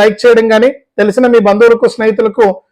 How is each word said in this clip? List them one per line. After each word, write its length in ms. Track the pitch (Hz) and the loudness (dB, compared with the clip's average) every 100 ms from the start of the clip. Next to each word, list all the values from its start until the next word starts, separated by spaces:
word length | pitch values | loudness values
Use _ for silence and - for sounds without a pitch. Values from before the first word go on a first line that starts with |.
లైక్ 160 | 214 208 | 0 0
చేయడం 240 | 240 233 220 | 0 2 2
గానీ, 160 | 220 247 277 _ - | 0 -2 -4 _ -4
తెలిసిన 280 | 208 202 247 | -2 0 0
మీ 40 | 233 202 | 2 0
బంధువులకు, 380 | 208 233 233 233 | 2 2 2 -2
స్నేహితులకు 500 | - 220 214 226 220 208 - _ | -2 -4 -2 -4 0 -2 -2 _